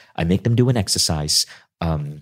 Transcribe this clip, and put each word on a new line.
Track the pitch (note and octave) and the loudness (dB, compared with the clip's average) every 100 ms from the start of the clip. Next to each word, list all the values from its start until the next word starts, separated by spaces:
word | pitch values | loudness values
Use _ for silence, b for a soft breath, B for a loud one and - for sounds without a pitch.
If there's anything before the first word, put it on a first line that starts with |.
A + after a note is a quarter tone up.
| B - | B -4
I | |
make | E2 F#2+ | 0 2
them | - A#2+ | 2 2
do | B2 | 4
an | A#2+ | 2
exercise, | G2 - - D#2+ D2+ - - B B - | 0 -2 0 -2 0 -2 -2 B B -6
um, | E2+ D#2 D2 D2 | -2 -2 -4 -10